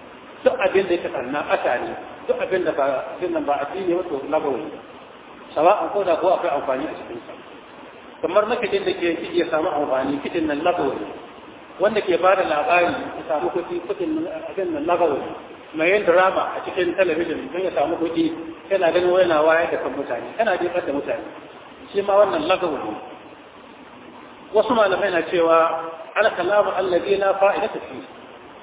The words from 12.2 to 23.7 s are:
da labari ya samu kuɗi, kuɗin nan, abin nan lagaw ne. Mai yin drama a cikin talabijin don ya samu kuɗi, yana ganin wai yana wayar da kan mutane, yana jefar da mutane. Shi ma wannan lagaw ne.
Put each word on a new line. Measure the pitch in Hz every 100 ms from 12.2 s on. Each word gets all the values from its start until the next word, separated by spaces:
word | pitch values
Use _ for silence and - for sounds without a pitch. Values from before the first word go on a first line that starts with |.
| 185 190
da |
labari | 170 147 156 175 175
ya | 131 - - -
samu | 151 175
kuɗi, | 180 - 175 185
kuɗin | 202 165 156
nan, | 175 - -
abin | 196 180
nan | 151 160
lagaw | 175 165
ne. | 127 113 - - - -
Mai | 156 170
yin | 208
drama | 175 175 190 190 -
a | - 175
cikin | 185 175 190
talabijin | 180 156 160 135 131
don | 170
ya | 185
samu | 165 151 165
kuɗi, | 165 165 160 - - - -
yana | 190 170
ganin | 175 180
wai | 185
yana | 175 156
wayar | 156 165 165
da | 143
kan | 143 135
mutane, | 139 120 - -
yana | 220 180
jefar | 175 180 147
da |
mutane. | 139 139 - - - - - - - -
Shi | 202
ma | 196 196
wannan | 202 170 156
lagaw | 185 175
ne. | 127 107 - - - - - - - -